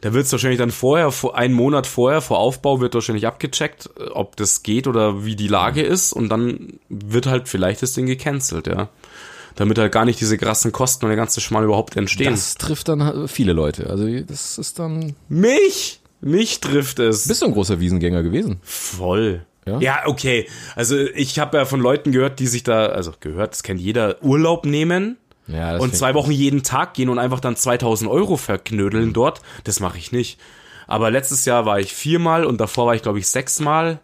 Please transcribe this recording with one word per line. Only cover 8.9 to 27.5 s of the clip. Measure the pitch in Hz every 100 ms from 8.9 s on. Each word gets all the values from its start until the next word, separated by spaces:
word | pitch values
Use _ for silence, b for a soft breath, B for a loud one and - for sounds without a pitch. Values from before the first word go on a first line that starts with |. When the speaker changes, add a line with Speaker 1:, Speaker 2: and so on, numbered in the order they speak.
| B B B B B B -
Speaker 1:
Damit | 101 107
halt | 107
gar | 110 117
nicht | 117
diese | 110 110
krassen | - 107 117
Kosten | - 123 - 110
und |
der | 107
ganze | 113 -
Schmarrn | - 110 110
überhaupt | 104 - -
entstehen. | 98 101 135
Speaker 2:
Das | 110 - -
trifft | - 151 -
dann | 151
ha-, | 147 143 147
viele | - 107
Leute. | 82 76 76 -
Also | 98 107 123
das | 175 143 - -
ist | 170 -
dann | 165 160 160 143 -
Speaker 1:
Mich? | 151 214 285 392 - - - _ _
Mich | 139 170 226 -
trifft | 143 143 135 -
es. | 117 107 143
Speaker 2:
Bist | 233
du | 254
ein |
großer | 104 95 92
Wiesengänger | 90 90 85 87
gewesen? | 82 113 208 95
Speaker 1:
Voll. | - - - 90 92 95 110 87 82 _ -
Speaker 2:
Ja? | 113
Speaker 1:
Ja, | 131 - -
okay. | 127 135 120 101 B B B
Also | 117 139
ich | 139 - 131 -
hab | 147
ja | 151 135
von | 135
Leuten | 123 147 147
gehört, | 127 131 131
die | 131
sich | 123
da, | - 110 107
also | - 85 -
gehört, | 76 80 107
das | -
kennt | - 92
jeder, | 90 113 107 -
Urlaub | 139 143 160 170 147
nehmen | 147 160 180 202 247 _ _ -
Speaker 2:
Ja, | 78 82
das | 85
Speaker 1:
und | 127
Speaker 2:
find | 95
Speaker 1:
zwei | 127
Speaker 2:
ich | 143
Speaker 1:
Wochen | 139
jeden | 143 139 139
Tag | 135 131 175
gehen | - 127
und | 123
einfach | 123 127
dann | 135